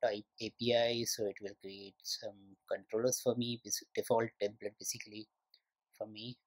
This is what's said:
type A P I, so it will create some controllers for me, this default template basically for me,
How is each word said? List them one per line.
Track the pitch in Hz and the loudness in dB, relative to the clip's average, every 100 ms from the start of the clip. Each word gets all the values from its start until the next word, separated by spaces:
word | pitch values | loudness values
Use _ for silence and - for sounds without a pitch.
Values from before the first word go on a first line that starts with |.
type | 117 104 - - | 0 0 -6 -8
A | 110 - | -8 -2
P | 117 117 | 4 6
I, | 117 117 113 | 6 2 0
so | - 104 | 0 0
it | - | -2
will | 101 101 | -10 -10
create | 98 98 98 - | -12 -12 -14 -12
some | - - 110 101 98 98 - | -8 -6 -6 -12 -20 -16 -6
controllers | 98 98 110 123 127 | -6 -2 2 2 4
for | 127 | 2
me, | 117 120 117 104 | 2 0 -4 -4
this | - - - | -6 -4 -4
default | - 113 113 - | 4 4 4 0
template | 104 110 104 104 | -2 -2 -10 -8
basically | 101 120 104 107 107 _ _ _ _ _ _ - | -8 -6 -8 -12 -14 _ _ _ _ _ _ -12
for | 110 | -10
me, | 107 117 120 | -8 -12 -12